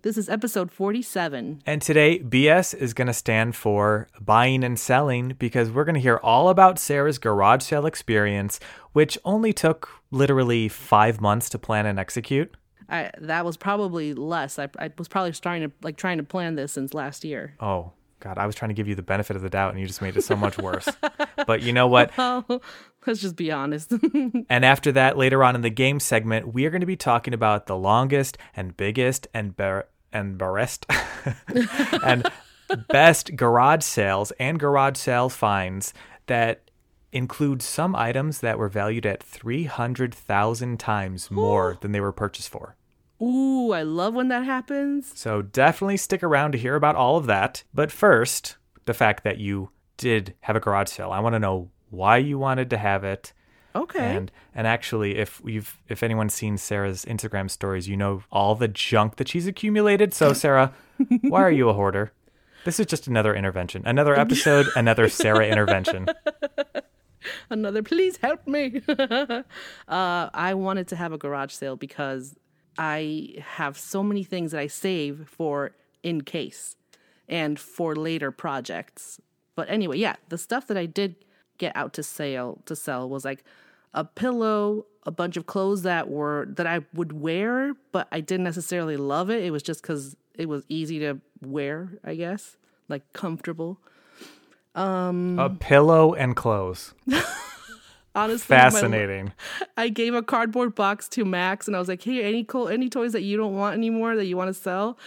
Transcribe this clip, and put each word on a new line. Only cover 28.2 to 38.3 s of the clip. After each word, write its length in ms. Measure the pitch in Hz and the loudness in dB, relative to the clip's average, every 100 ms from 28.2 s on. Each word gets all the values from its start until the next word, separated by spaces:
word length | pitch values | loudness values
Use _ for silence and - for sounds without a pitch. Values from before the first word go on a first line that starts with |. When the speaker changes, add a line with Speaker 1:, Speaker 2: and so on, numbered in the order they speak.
| 135 - - - | 0 -6 -14 -10
Speaker 2:
and 200 | 92 - | -10 -4
biggest 520 | 98 117 127 131 - | -2 0 0 0 -6
and 220 | 113 101 92 | -6 -6 -2
bar-, 320 | 98 95 - _ _ | -2 -2 -6 _ _
and 240 | 107 98 95 | -6 -6 -4
barest 480 | 95 98 123 - - - - - 135 - - | -2 0 -2 -6 -4 -4 -4 -8 -8 -8 -4
<laughs> 500 | 247 226 269 254 - | -2 0 -2 -2 0
and 280 | - 123 359 - - _ | 2 2 0 -6 -16 _
Speaker 1:
<laughs> 280 | - 208 - | -6 -6 2
Speaker 2:
best 460 | 135 165 160 - 135 | 8 8 8 0 0
garage 480 | 120 120 135 160 | 4 6 6 4
sales 480 | - - 101 98 104 - | 2 0 0 0 -2 -4
and 200 | 131 160 | -4 0
garage 380 | 143 143 139 131 | 2 4 2 0
sale 300 | - 120 123 | 0 0 0
finds 640 | - 107 101 92 95 - - - - - | 0 0 2 -2 -6 -10 -12 -20 -18 -2
that 440 | 120 113 - _ _ _ _ _ | 0 0 -2 _ _ _ _ _
include 500 | 127 127 - 147 127 | -6 -6 -2 -2 -2
some 340 | - - 175 190 | -4 -2 -2 0
items 440 | 117 131 151 | -2 -2 -4